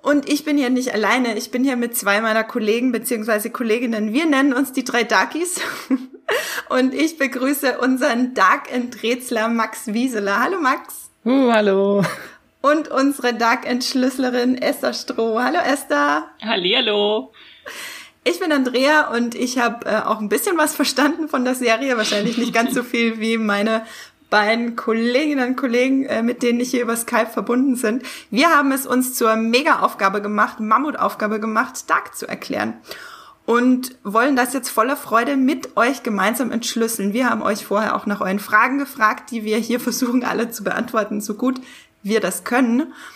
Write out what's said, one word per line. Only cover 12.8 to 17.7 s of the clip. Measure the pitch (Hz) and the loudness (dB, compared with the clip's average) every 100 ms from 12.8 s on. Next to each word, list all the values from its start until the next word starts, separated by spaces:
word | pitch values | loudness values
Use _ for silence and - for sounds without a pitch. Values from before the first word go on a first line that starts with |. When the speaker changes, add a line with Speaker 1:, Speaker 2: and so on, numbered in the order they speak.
| 294 | 0
Speaker 1:
unsere | 254 277 285 247 | 0 0 2 -2
Dark | 226 226 254 - | 0 2 0 0
and | 247 | -2
Schlüsselerin | 254 262 254 262 254 247 254 254 | -2 0 0 0 0 2 0 2
Esther | 254 277 254 | 0 0 -2
Stroh. | 233 - - 226 220 | -4 -6 -2 0 0
Hallo | 247 339 | 0 0
Esther. | - 285 - 294 285 240 311 _ | 0 -2 0 0 2 0 -4 _
Speaker 3:
Hallihallo. | 214 208 175 233 226 208 208 214 262 - - - - | -4 -2 2 2 2 2 2 0 -4 -18 -20 -20 -18